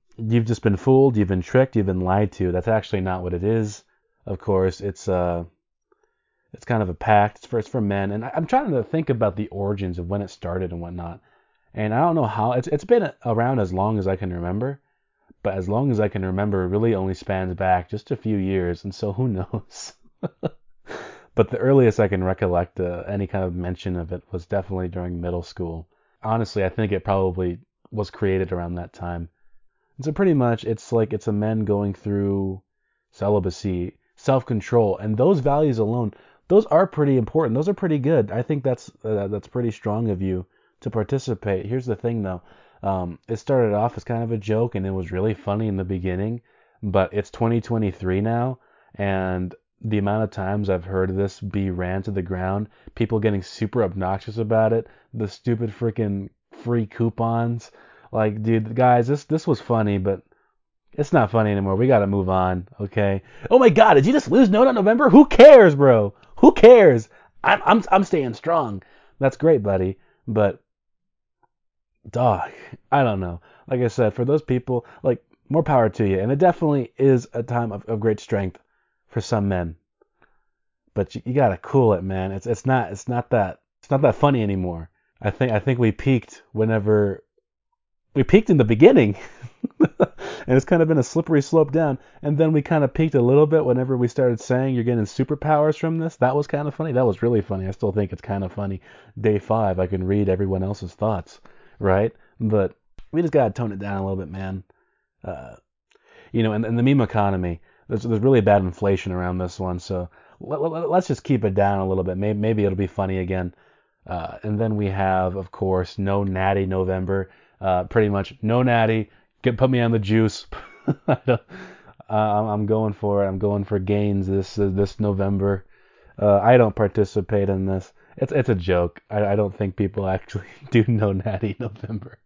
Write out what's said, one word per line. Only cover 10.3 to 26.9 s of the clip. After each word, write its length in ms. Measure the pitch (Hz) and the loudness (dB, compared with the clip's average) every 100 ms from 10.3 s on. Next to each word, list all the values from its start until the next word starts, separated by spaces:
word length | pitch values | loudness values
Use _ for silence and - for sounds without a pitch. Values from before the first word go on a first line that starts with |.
started 420 | - 87 90 92 | -10 -8 -6 -6
and 80 | 87 | -8
whatnot. 400 | 85 87 85 - _ _ _ _ _ | -10 -10 -12 -14 _ _ _ _ _
And 200 | - 107 | -6 -4
I 60 | 113 | 0
don't 160 | 170 165 | 0 0
know 100 | 117 | -2
how. 260 | 101 110 | -2 -2
It's, 160 | 127 147 | -2 -2
it's 160 | 147 | -6
been 280 | - 240 165 - | 0 0 0 -6
around 360 | 120 113 120 131 | -4 -2 0 -2
as 120 | 95 | -2
long 260 | 92 104 107 | -2 -2 -2
as 100 | 95 | -2
I 80 | 92 | -4
can 160 | 95 | -6
remember. 480 | 87 87 98 127 139 _ _ _ _ _ _ | -6 -6 -4 -6 -8 _ _ _ _ _ _
But 120 | - | -6
as 140 | 95 92 | -4 -4
long 220 | 110 139 | -2 0
as 100 | 110 | 0
I 80 | 107 | 0
can 160 | 104 | -2
remember, 400 | 95 92 104 98 | -4 -2 -2 -2
it 40 | 90 | -2
really 260 | 101 113 | 0 0
only 200 | 101 95 | 0 -2
spans 400 | 92 - 95 92 | -6 -6 -4 -4
back 340 | 87 92 90 90 | -4 0 0 -2
just 220 | 107 - | -12 -8
a 60 | 131 | -6
few 200 | 110 104 | -4 -2
years. 480 | 95 95 87 87 | -2 -2 -2 -6
And 100 | 101 | -10
so 180 | - 104 | -8 -8
who 160 | 98 127 | -4 -4
<laughs> 0 | |
knows? 680 | 92 90 107 - - - - _ _ | -4 -6 -8 -12 -18 -20 -20 _ _
<laughs> 100 | - - - - _ - - - - - - - | -14 -10 -12 -12 _ -20 -18 -16 -16 -20 -8 -2
But 120 | 107 | -2
the 100 | - | 0
earliest 420 | 127 139 120 104 | 2 4 4 4
I 80 | 104 | 0
can 160 | 95 | 0
recollect, 560 | 92 95 98 87 90 - | -2 -2 0 0 -2 -4
uh, 240 | 90 87 92 | -6 -6 -8
any 180 | 101 98 | -6 -4
kind 180 | 98 | -4
of 100 | 92 | -4
mention 420 | 87 87 92 98 90 | -6 -8 -6 -6 -6
of 160 | 85 | -8
it 100 | 87 - | -12 -10
was 140 | 90 87 | -12 -6
definitely 420 | 101 92 92 90 | -6 -4 -6 -6
during 320 | 90 90 87 | -6 -8 -8
middle 240 | 87 87 | -6 -6
school. 440 | 85 - 85 82 82 _ _ _ | -8 -10 -10 -10 -14 _ _ _
Honestly, 420 | 110 113 110 107 | -6 -4 -4 -2
I 40 | 95 | -4
think 220 | 101 107 | -2 -4